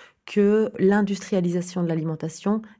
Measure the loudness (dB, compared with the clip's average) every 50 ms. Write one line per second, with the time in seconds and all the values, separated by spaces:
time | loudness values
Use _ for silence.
0 | -20 -20 _ _ -12 -4 0 2 4 4 4 4 2 0 0 2 2 4 4 4
1 | 2 0 -2 -4 -4 -2 0 0 0 0 0 -2 -4 -4 -4 -2 -2 0 0 -2
2 | -2 -4 -4 -4 -6 -8 -8 -4 -2 -2 -2 -2 -4 -10 -10